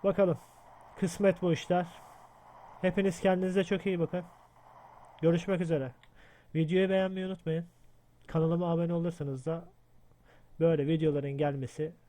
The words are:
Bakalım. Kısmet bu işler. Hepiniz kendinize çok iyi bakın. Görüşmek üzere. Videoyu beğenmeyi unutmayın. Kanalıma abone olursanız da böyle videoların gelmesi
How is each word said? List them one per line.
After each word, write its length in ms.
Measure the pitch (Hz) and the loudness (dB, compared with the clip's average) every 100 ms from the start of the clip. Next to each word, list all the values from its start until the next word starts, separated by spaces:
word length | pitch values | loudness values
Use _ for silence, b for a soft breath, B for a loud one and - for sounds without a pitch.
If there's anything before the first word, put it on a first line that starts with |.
Bakalım. 340 | 196 196 190 151 - - - - - - | 0 2 2 2 -6 -20 -20 -20 -20 -4
Kısmet 460 | 190 170 196 175 | -4 2 2 2
bu 100 | 175 | 0
işler. 340 | 160 - 180 175 - - - - - - - - - | 0 2 0 0 -10 -20 -20 -20 -20 -20 -20 -20 -4
Hepiniz 400 | 185 180 196 175 | -2 2 0 2
kendinize 440 | 190 185 185 185 | 2 2 2 0
çok 220 | 180 190 202 | 0 -2 -2
iyi 140 | 180 | -2
bakın. 240 | 165 180 175 - - - - - - - - - | -2 -4 -10 -20 -20 -20 -20 -20 -20 -20 -20 0
Görüşmek 400 | 156 170 175 185 | 2 2 0 -4
üzere. 320 | 175 160 135 - - b b b b | 0 -2 -2 -12 -20 b b b b
Videoyu 360 | 156 160 185 190 | -2 2 2 2
beğenmeyi 360 | 190 190 190 185 | 2 0 -4 -8
unutmayın. 400 | 185 - 160 170 _ - - _ _ - | -6 -4 -4 -6 _ -20 -20 _ _ -6
Kanalıma 440 | 165 160 170 175 | 0 0 0 0
abone 240 | 170 170 | 0 0
olursanız 520 | 170 170 170 143 135 135 | -2 -4 -6 -8 -6 -6
da 180 | 165 165 _ _ - - _ b b b - | -8 -10 _ _ -20 -20 _ b b b 2
böyle 260 | 165 160 143 | 2 4 2
videoların 440 | 160 156 143 139 | 2 2 0 -4
gelmesi 600 | 139 147 139 127 - 156 170 | 0 0 0 -8 -6 -8 -8